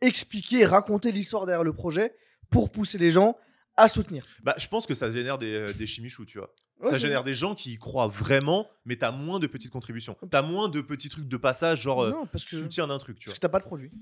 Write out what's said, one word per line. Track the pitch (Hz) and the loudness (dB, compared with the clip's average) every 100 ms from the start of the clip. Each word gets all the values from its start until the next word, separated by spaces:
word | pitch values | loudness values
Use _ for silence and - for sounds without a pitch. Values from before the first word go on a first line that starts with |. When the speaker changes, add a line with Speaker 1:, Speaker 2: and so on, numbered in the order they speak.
Speaker 1:
expliquer | 254 - - 208 - 247 | 2 2 0 -6 -2 4
et | 185 | 6
raconter | 190 208 208 240 | 6 4 -2 0
l'histoire | 202 180 214 185 | -2 -2 -4 -2
derrière | 170 | 0
le | 160 | 0
projet | - 175 160 233 - _ _ - | -2 -4 0 -2 -4 _ _ 2
pour | 240 208 | 2 2
pousser | 214 202 196 | -2 -4 2
les | 170 | 6
gens | 170 214 - _ _ _ - | 8 6 4 _ _ _ 6
à | 220 | 8
soutenir. | - 180 147 - - | 6 -4 -10 -14 -6
Speaker 2:
Bah, | 127 - | -4 -2
je | - | -2
pense | 220 - | -4 -2
que | |
ça | 123 113 | -2 -2
génère | 120 123 135 | -2 -4 -4
des, | 110 | -4
euh, | 107 104 | -4 -4
des | 101 107 | -6 -8
chimichous, | - 120 - 107 | -8 -12 -16 -16
tu | 101 | -14
vois. | 95 _ _ _ | -16 _ _ _
Speaker 1:
Ouais, | 254 | -2
Speaker 2:
Ça | |
Speaker 1:
ouais. | 135 | 0
Speaker 2:
génère | 143 135 | 0 0
des | 131 | -2
gens | 123 185 | -2 -4
qui | 202 131 | -4 -10
y | 113 | -12
croient | - 127 110 | -8 0 0
vraiment, | 101 120 135 143 190 214 _ | 0 2 2 4 0 0 _
mais | - 123 | -8 -2
t'as | 120 | -2
moins | 131 151 190 | -2 -6 -4
de | 151 | -4
petites | - 127 | -6 -12
contributions. | 127 - 113 113 98 190 | -12 -10 -12 -12 -14 0
T'as | 143 | 0
moins | 151 185 208 | 2 -2 -2
de | 147 | -2
petits | 147 143 147 | -6 -8 -10
trucs | 156 139 | -10 -8
de | 123 | -2
passage, | 135 127 165 151 | 0 2 0 0
genre, | 120 127 | 0 0
euh, | 113 | 0
Speaker 1:
Non, | 311 233 | -2 -6
parce | 180 | -8
que | - 160 | -6 -8
Speaker 2:
soutien | 156 - 147 | -6 -4 -4
d'un | 139 | -4
truc, | - 107 | -10 -16
tu | - | -14
Speaker 1:
parce | |
Speaker 2:
vois. | 95 | -4
Speaker 1:
que | |
t'as | 170 | -2
pas | 190 | -2
de | |
produit. | - 156 131 110 | -4 -14 -14 -18